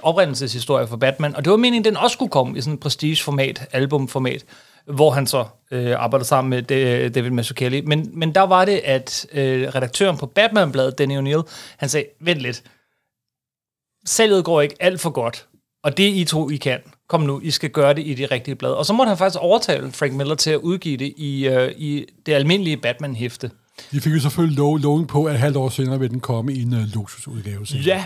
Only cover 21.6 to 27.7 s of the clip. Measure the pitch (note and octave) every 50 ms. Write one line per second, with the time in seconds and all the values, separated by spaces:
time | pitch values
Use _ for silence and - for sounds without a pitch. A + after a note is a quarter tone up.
21.6 | B2+ C3+ - - D#3 D3 D3 C#3+ - - _ _ _ D#3 D3+ C#3 C#3 D#3 F#3 G3+
22.6 | F#3+ D#3+ D3+ A#2+ - A#2 A#2+ - D3 C#3 B2+ A2+ B2 B2 - - - A#2 - _
23.6 | _ _ _ - - - C#3+ C#3+ - D#3 D#3 D#3 B2+ D3 - F3 E3+ D#3+ C#3+ C#3
24.6 | C#3+ D3 D#3 D#3 C#3 D3 D3 D#3+ E3 B2 - D3 D#3 D#3 C#3+ A2+ C3+ D3 C3+ C#3
25.6 | C3 B2 - - C3 C3 C3+ C3 C3 A#2 A#2+ B2+ - - A#2+ A2+ A#2 C#3+ C3+ B2+
26.6 | A#2 A#2+ B2 A#2 G#2+ A2 G#2 G#2+ G2 - - - - C#3+ A#2+ A2+ G2 G#2 G2+ G2+
27.6 | G#2 -